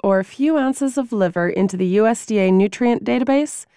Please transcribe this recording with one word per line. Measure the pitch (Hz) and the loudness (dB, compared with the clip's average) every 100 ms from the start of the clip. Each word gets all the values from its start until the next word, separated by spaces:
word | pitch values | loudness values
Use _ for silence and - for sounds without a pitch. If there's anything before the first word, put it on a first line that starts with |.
or | 196 190 | 0 0
a | |
few | 190 - 294 311 | 0 -2 0 2
ounces | 262 269 277 269 | 0 -2 -2 -2
of | 240 | -4
liver | 214 185 175 175 | -2 0 0 -2
into | - 190 185 | 0 -2 0
the | 185 | 0
U | 196 220 | 2 2
S | 233 - | 0 -2
D | 208 | 0
A | 185 | 4
nutrient | 190 202 - 240 233 | 4 2 0 0 0
database, | 220 247 262 269 294 - - | -2 -2 0 0 -2 -8 -18